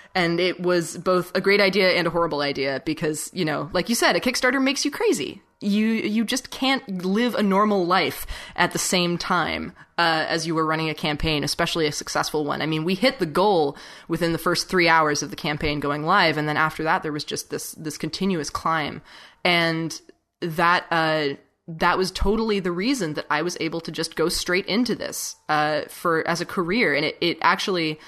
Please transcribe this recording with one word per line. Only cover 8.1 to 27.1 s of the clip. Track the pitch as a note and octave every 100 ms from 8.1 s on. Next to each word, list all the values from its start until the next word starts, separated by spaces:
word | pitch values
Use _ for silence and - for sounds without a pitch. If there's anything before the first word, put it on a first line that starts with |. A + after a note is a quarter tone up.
| - - - - -
at | F3
the | -
same | - F#3 F3 F3
time, | - F3+ D#3 D#3 D#3+ - - -
uh, | E3+ D#3+ D#3
as | E3 D#3+
you | D#3+
were | D#3
running | D#3+ D#3+
a |
campaign, | D3+ D#3+ D3+ D#3+ D3+
especially | C#3+ - E3+ F3 D3+
a |
successful | - - D3 D#3 D3+ D3
one. | C3+
I | D3
mean, | D#3 D#3+
we | F#3
hit | B3+ C4+
the | D#3
goal | D3 G3+ F#3 C#3+ - - - -
within | E3 E3+
the | D#3+
first | F3+ E3+ -
three | F#3 E3
hours | D#3+ D#3 D3
of | D3
the | D#3
campaign | D#3 D3 D3+ C#3+
going | C#3+ D3 D#3
live. | G3+ E3+ D3+
And | D3+
then | D3
after | D#3 -
that, | D#3 F#3
there | D#3
was | D3 -
just | D3 -
this, | C#3+ -
this | - D#3 D3
continuous | D#3+ - F#3+ F3 C#3
climb. | - E3 D#3+ D3 E3+ - - - _
And | F#3 F3 E3 E3 E3 - - _ _ _
that, | F3 D#3+ E3+ F3+ -
uh, | E3+ D#3+ D#3 C#3+ C#3 _ _ -
that | D#3+ F3 E3+
was | F#3
totally | - G3+ A3 A3 G3+
the | F3+
reason | F3 G#3+ C4+ E3 D3
that | -
I | D3
was | E3+ E3+
able | D#3+ E3
to | E3
just | D#3+ E3 -
go | D#3+
straight | - - F3+ -
into | G3 A#3+ F3+
this, | - - - - -
uh, | D3+ D3+ D3+ -
for, | - F3+ D#3+ -
as | E3+
a | E3
career. | - E3 A3 F3+
And | C#3+
it, | D#3